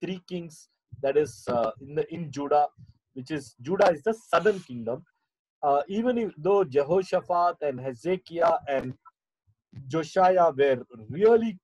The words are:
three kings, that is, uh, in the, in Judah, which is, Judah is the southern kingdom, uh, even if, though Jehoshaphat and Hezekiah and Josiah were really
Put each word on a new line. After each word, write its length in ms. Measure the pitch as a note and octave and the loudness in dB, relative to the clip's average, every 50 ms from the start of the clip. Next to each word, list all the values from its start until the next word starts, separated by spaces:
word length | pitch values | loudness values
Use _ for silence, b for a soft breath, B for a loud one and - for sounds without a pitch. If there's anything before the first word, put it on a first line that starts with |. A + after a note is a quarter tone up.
| - | -10
three 160 | E3+ F#3+ F#3 - - | -10 -10 -10 -10 -10
kings, 400 | F3+ F3 E3+ E3 D#3+ - - _ _ _ _ _ A#2+ A#2 C3+ | -10 -10 -10 -12 -16 -20 -20 _ _ _ _ _ -12 -6 -4
that 140 | C3+ C#3 | 0 2
is, 280 | D3 D3+ C3 - - - - | 2 0 0 -4 -10 -8 -4
uh, 220 | A#2+ A#2+ A2+ A2 - - | -2 -2 -2 -2 -4 -8
in 140 | C3+ C#3 D3 | -14 -8 -6
the, 180 | D#3 D3 - E3 | -6 -6 -6 -8
in 180 | E3+ E3+ D3 | -10 -10 -10
Judah, 360 | B2+ C#3+ C#3+ C#3 D3 D3 D3 C#3 _ - - - _ _ _ _ - | -8 -6 -2 0 2 2 2 0 _ -10 -20 -20 _ _ _ _ -16
which 160 | C3 B2+ - | -14 -10 -8
is, 240 | D#3+ D3 B2+ - _ - A#2+ | -8 -8 -8 -12 _ -14 -8
Judah 280 | C#3+ F#3 G3 G3+ F#3 | -2 0 4 4 4
is 120 | E3+ - - | 2 2 -2
the 100 | A3 A3 | -4 -4
southern 460 | - - - - E3 E3+ G#3+ G3+ F#3 | -4 -4 -2 0 2 2 2 0 0
kingdom, 420 | - - B2 A#2+ A2+ A2 B2 D#3+ - _ _ _ _ _ _ _ _ _ _ _ - | -4 -12 -12 -10 -8 -8 -8 -8 -10 _ _ _ _ _ _ _ _ _ _ _ -2
uh, 200 | C#3+ C#3+ C#3+ C#3+ - | 0 0 0 0 -2
even 300 | G3 G#3+ A3+ B3 B3 A#3+ | -4 -2 -2 0 0 -2
if, 140 | A3+ F#3 - | -2 -6 -6
though 280 | D3+ D3+ F3+ G3+ G3+ F#3+ | -4 0 2 2 2 2
Jehoshaphat 920 | C#3+ B2+ C#3+ C#3+ C#3 F3 G3 F#3 - F#3 F3+ F3 - F3+ F3 F3 F3 E3+ - D3+ | 2 0 0 2 2 2 0 0 0 -2 -4 -2 -2 0 0 2 0 0 -2 -4
and 180 | D3 C3 B2 | -6 -4 -6
Hezekiah 760 | B2+ C3+ B2+ A2+ - E3+ F#3 F#3 - - E3 E3+ E3 E3+ - - - C#3+ | -8 -10 -10 -6 -4 -4 -4 -4 -6 -8 -2 0 2 2 2 0 -2 -4
and 240 | C#3 C3 B2+ B2+ B2+ - _ - _ _ _ _ _ _ _ _ _ _ _ _ - C3 C3+ | -4 -4 -4 -6 -10 -14 _ -20 _ _ _ _ _ _ _ _ _ _ _ _ -20 -18 -10
Josiah 640 | C3 C3+ E3 D#3 - - F#3+ F#3 F#3 F#3 F3+ E3+ E3 | -6 -4 -4 -4 -2 0 4 4 4 6 4 4 4
were 340 | C#3+ C3 C#3+ C#3 C3 A#2 B2 - - A2+ A2 A2 | 4 2 2 2 2 0 -4 -8 -18 -18 -14 -12
really 500 | B2+ E3 G#3 A3 A#3 A3+ A3+ A3+ F#3+ F#3 | -2 2 4 6 6 6 4 0 -6 -8